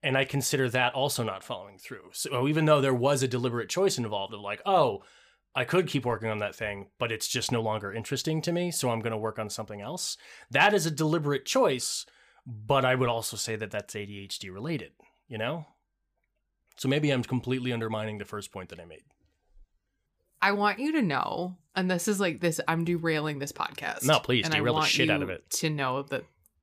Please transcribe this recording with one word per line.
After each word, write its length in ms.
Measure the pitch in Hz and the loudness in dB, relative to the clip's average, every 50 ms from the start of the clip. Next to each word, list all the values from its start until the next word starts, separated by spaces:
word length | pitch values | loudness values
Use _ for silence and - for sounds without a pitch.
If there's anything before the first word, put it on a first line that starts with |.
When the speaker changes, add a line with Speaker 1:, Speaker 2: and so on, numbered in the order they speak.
Speaker 1:
and 160 | - 139 131 | -2 2 2
I 80 | 135 135 | 2 2
consider 440 | - 139 139 - - 151 135 131 120 | 2 0 0 0 2 2 2 2 2
that 240 | 107 127 127 127 - | 2 2 2 2 2
also 300 | 131 139 139 - - 117 | 0 0 0 0 -2 -2
not 200 | 107 95 95 - | -2 -4 -6 -10
following 340 | - 120 92 98 101 98 | -10 -10 -10 -12 -16 -20
through. 320 | 92 - - 123 95 - 90 | -20 -18 -16 -16 -16 -16 -14
So 360 | - - - 127 135 123 127 | -10 -8 -6 -2 0 0 2
even 180 | 147 151 160 156 | 2 4 4 6
though 160 | 156 151 143 | 6 6 6
there 120 | 135 135 131 | 6 4 4
was 280 | 120 127 139 143 123 135 | 4 4 2 4 4 2
a 40 | |
deliberate 420 | 123 127 120 123 123 117 117 104 - | 0 0 0 0 0 -2 -2 -4 -2
choice 280 | - 175 196 190 - | 0 2 2 2 2
involved 360 | 131 117 107 104 98 98 98 113 | 0 -2 -2 -2 -4 -4 -6 -8
of 60 | 101 | -10
like, 200 | 101 101 107 - - | -6 -6 -8 -4 0
"Oh, 380 | 202 190 170 143 120 98 98 - - - - - _ _ _ _ _ - | 4 4 6 4 4 2 -2 -8 -16 -20 -20 -20 _ _ _ _ _ -4
I 80 | 135 123 | -2 0
could 220 | - 170 185 175 | 2 2 2 2
keep 180 | 131 - 135 120 | 2 0 0 0
working 240 | 123 113 101 113 110 | 0 -2 0 -2 -2
on 100 | 107 107 | -2 -2
that 160 | 104 98 - | -2 -4 -4
thing, 320 | - 113 104 101 98 98 - _ - | -6 -6 -6 -6 -8 -10 -14 _ -4
but 120 | 123 113 | -2 -2
it's 160 | 113 110 - | -2 -4 -4
just 240 | - - 123 - - | -2 -2 -2 -2 0
no 100 | 123 117 | 0 0
longer 300 | 113 110 107 107 104 98 101 | 0 0 -2 -2 -4 -6 -6
interesting 480 | 113 110 - 139 127 - 160 156 160 151 | -8 -6 -4 -6 -4 -2 -2 -2 0 0
to 80 | 175 | 0
me, 180 | 170 175 180 175 | -2 0 -2 -2
so 180 | 160 - 139 123 | -2 -2 0 0
I'm 80 | 113 113 | 0 0
gonna 160 | 107 117 113 | -2 -4 -4
work 220 | 107 110 110 - 113 | -2 -4 -4 -4 -4
on 100 | 107 101 | -6 -6
something 320 | - - 107 104 107 101 | -6 -8 -8 -10 -10 -10
else." 360 | 101 120 170 180 - - - - - - - - - _ | -10 -10 -8 -6 -6 -6 -8 -10 -14 -20 -20 -20 -10 _
That 220 | - 139 147 208 208 | 4 6 6 6 6
is 120 | 180 156 | 4 2
a 60 | 170 | 0
deliberate 540 | 151 147 156 151 165 165 147 143 143 135 - | 0 0 2 2 2 2 2 0 0 0 -2
choice, 600 | - - 262 247 165 131 120 - - - - - - _ _ _ _ _ _ _ | 0 2 4 4 4 2 0 -2 -4 -6 -6 -8 -12 _ _ _ _ _ _ _
but 400 | 127 113 107 107 110 139 135 131 | -14 -14 -8 -2 2 2 4 4
I 100 | 127 127 | 4 4
would 140 | 127 127 120 | 4 2 2
also 260 | 117 113 - - 117 | 0 -2 -4 -6 -6
say 180 | 104 - 117 110 | -6 -4 -4 -4
that 160 | 107 110 101 | -4 -4 -6
that's 240 | 107 104 101 - - | -6 -8 -8 -8 -10
A 100 | 104 101 | -10 -10
D 140 | 101 104 98 | -8 -10 -12
H 200 | 98 98 - - | -10 -10 -10 -10
D 100 | 104 95 | -10 -12
related, 420 | 92 98 123 165 165 135 78 - _ _ _ _ _ _ _ | -10 -8 -6 -4 -4 -4 -6 -10 _ _ _ _ _ _ _
you 100 | _ 117 | _ -6
know? 280 | 107 110 127 160 170 156 - _ _ _ _ _ _ _ _ _ _ _ _ _ _ _ _ _ _ _ _ _ | -4 -4 -2 -4 -4 -8 -12 _ _ _ _ _ _ _ _ _ _ _ _ _ _ _ _ _ _ _ _ _
So 100 | - - | -4 0
maybe 220 | 131 139 151 151 147 | 0 2 2 4 2
I'm 120 | 135 127 117 | 2 2 0
completely 500 | - 131 123 - 123 127 131 123 127 120 | 0 -2 -2 0 -2 -2 -2 -2 -2 -2
undermining 440 | 113 113 110 113 107 110 110 107 101 | -2 -2 -4 -2 -4 -4 -4 -6 -8
the 60 | 98 | -10
first 260 | - 107 104 98 - | -10 -10 -10 -10 -10
point 180 | - 95 90 - | -12 -12 -12 -12
that 100 | 90 85 | -14 -16
I 60 | 85 | -16
made. 180 | 85 78 - _ _ _ _ _ _ _ _ _ _ _ - - _ _ _ _ _ _ _ _ _ _ _ _ _ _ _ | -18 -20 -20 _ _ _ _ _ _ _ _ _ _ _ -20 -20 _ _ _ _ _ _ _ _ _ _ _ _ _ _ _
Speaker 2:
I 100 | 190 196 | 2 2
want 280 | 202 202 208 208 202 214 | 2 4 2 2 2 0
you 120 | 277 311 311 | 0 0 2
to 80 | 311 | 2
know, 560 | 226 160 139 127 - - - - 180 185 180 - _ _ - | 2 2 2 0 0 -2 -2 -4 -4 -6 -8 -12 _ _ -2
and 140 | 190 185 185 | -2 0 2
this 180 | 185 170 - | 0 0 2
is 120 | 220 202 190 | 0 2 2
like 220 | 202 170 156 151 | 2 0 0 0
this, 180 | 175 170 156 - - | 0 0 0 0 0
I'm 160 | 165 165 165 170 | 0 0 2 2
derailing 560 | 170 175 165 165 165 156 151 151 156 147 135 | 0 0 0 2 0 0 0 0 -2 -4 -6
this 140 | 143 143 - | -8 -8 -6
podcast. 500 | - - - - - - - - - 123 | -6 -6 -6 -6 -6 -6 -6 -4 0 4
Speaker 1:
No, 160 | 143 151 120 | 4 4 4
please, 260 | - - 127 113 98 | 4 2 2 2 2
Speaker 2:
and 80 | 160 156 | 2 0
I 40 | |
Speaker 1:
derail 160 | 101 110 120 120 | 2 2 2 2
the 60 | 156 | 2
Speaker 2:
want 100 | 156 135 | 2 2
Speaker 1:
shit 200 | - 139 127 113 | 4 4 4 4
out 100 | 101 95 | 2 2
Speaker 2:
you 40 | 95 | 0
Speaker 1:
of 60 | 92 | -4
it. 200 | 90 - - _ | -6 -10 -8 _
Speaker 2:
to 180 | - - 165 156 | -4 -2 -2 -2
know 340 | 151 147 139 131 127 139 139 | 0 0 0 0 -2 -2 -4
that, 220 | 143 143 - - - _ _ _ _ _ _ | -4 -6 -6 -6 -10 _ _ _ _ _ _